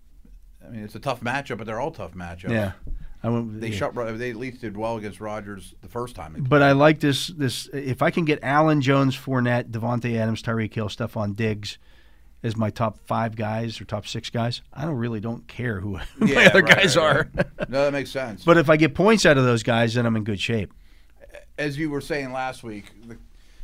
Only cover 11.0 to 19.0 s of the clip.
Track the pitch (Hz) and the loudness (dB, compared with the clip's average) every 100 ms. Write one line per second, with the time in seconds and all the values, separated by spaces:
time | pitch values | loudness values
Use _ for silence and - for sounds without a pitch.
11 | 117 117 104 101 113 107 104 - - - | -6 -4 -4 -2 -2 -2 -8 -14 -20 -20
12 | - - - - 117 110 107 - 113 - | -20 -20 -20 -8 -6 -2 -2 -2 -4 -6
13 | - 113 113 110 107 110 117 110 - 107 | -6 -4 -2 -4 -4 -4 -6 -8 -8 -8
14 | - 117 - 117 117 - - 135 160 131 | -8 -10 -6 -4 -4 -4 -12 -8 -6 -4
15 | 117 113 113 117 - - 123 95 101 90 | -4 -4 -6 -8 -12 -8 -4 -4 -6 -6
16 | - - 220 220 202 151 185 180 196 147 | -8 0 2 6 8 8 6 6 6 4
17 | 156 143 156 - 139 - - 135 143 139 | 4 2 0 -4 -4 -6 -4 0 0 -2
18 | 131 135 127 95 165 170 151 156 156 - | -4 -6 -8 0 6 6 6 6 4 4